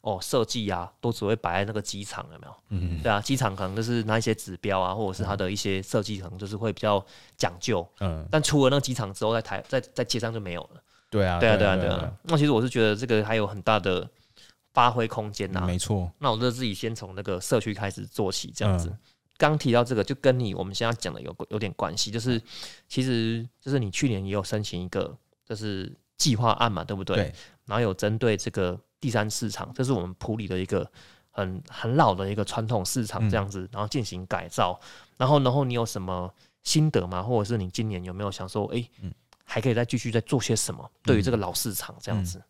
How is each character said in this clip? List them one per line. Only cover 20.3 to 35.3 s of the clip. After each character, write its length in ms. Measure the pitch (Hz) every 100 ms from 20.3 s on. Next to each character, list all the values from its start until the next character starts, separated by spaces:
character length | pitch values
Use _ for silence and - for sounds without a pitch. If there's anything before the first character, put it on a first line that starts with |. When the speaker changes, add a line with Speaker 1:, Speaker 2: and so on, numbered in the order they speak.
| 127
Speaker 1:
你 160 | 120
我 80 | 92
们 120 | 90
现 140 | 95 117
在 80 | 117
讲 120 | 92
的 80 | 60
有， 140 | 67 87 -
有 80 | 107
点 140 | 104
关 240 | - 92 95
系， 160 | -
就 80 | 110
是 200 | 117 117 - - - - _
其 140 | -
实 440 | 131 120 113 117 117 _
就 100 | -
是 80 | 139
你 120 | 110
去 180 | - 139
年 160 | 101
也 60 | 95
有 120 | 101
申 200 | 95 107
请 180 | 104 90
一 80 | 90
个， 280 | 98 95 - _ _
就 120 | _ 107
是 360 | 107 95 90 - _ _
计 200 | - 110
划 160 | 120
案 180 | 107 117
嘛， 140 | 95
对 120 | 82 101
不 60 |
对？ 140 | 95 95
Speaker 2:
对。 180 | 87 - - _ -
Speaker 1:
然 100 | 104
后 60 |
有 100 | 117
针 240 | 92 104 110
对 200 | 117 104
这 140 | -
个 260 | - 90 90 _ _
第 100 | 135
三 180 | 110 107
市 220 | - 113
场， 220 | - -
这 80 | 123
是 100 | 127
我 80 | 123
们 140 | 90
埔 220 | 92 - 110
里 100 | 98
的 100 | 90
一 80 |
个 240 | 95 98 - - - - _
很， 300 | - 98 92 -
很 280 | - 113 131
老 180 | 139
的 160 | 92 95
一 60 | 104
个 80 |
传 200 | 98 - 110
统 180 | 117
市 200 | 90 -
场 240 | 110 101 110
这 80 | 107
样 120 | 98
子， 140 | 98
Speaker 2:
嗯。 60 | 92
Speaker 1:
然 100 | 113
后 60 | 107
进 160 | 113
行 200 | 107 90 92
改 200 | 92 87
造。 300 | - 95 90 - - - _
然 120 |
后， 120 | 127